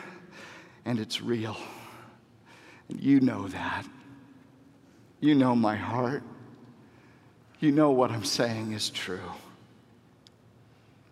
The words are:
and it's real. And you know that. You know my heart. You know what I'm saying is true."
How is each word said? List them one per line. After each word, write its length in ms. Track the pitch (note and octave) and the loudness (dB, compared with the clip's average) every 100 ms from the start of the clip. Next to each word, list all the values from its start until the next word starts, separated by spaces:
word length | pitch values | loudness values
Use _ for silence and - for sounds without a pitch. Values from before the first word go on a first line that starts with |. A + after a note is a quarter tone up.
| - - - - - - - - | -14 -18 -20 -20 -20 -20 -20 -12
and 160 | A2+ A#2 | -4 -4
it's 220 | G#2+ - | -4 -6
real. 340 | A2+ A#2+ A2 G#2 - - - - - - _ - - - - - - | -4 -4 -4 -8 -14 -16 -18 -20 -20 -20 _ -20 -20 -20 -20 -20 -14
And 120 | - | -2
you 200 | C3+ C#3 | 4 6
know 280 | B2+ G#2+ F#2+ | 4 0 -6
that. 380 | F2+ - - - - - - - - - - - _ - - - - | -6 -6 -6 -10 -16 -20 -20 -20 -20 -20 -20 -20 _ -20 -20 -20 0
You 160 | D3 | 4
know 220 | C#3+ B2+ A#2+ | 6 6 4
my 200 | G#2+ G#2 | 2 0
heart. 460 | G2+ A#2+ A#2+ C#3+ - - - - - - - - - - - _ _ - | -4 -2 -2 -4 -10 -18 -20 -20 -20 -20 -20 -20 -20 -20 -20 _ _ 0
You 140 | D#3 | 2
know 180 | C#3+ D3 | 6 6
what 200 | B2+ A#2+ | 6 4
I'm 140 | A2+ | 0
saying 480 | G2 - A#2+ A2 A2 | -2 0 0 -2 -4
is 180 | G#2+ - | -4 -6
true." 420 | - - F#2 F2 - - - - - _ _ _ _ - _ _ _ _ _ _ _ _ | -6 -8 -8 -10 -14 -18 -20 -20 -20 _ _ _ _ -20 _ _ _ _ _ _ _ _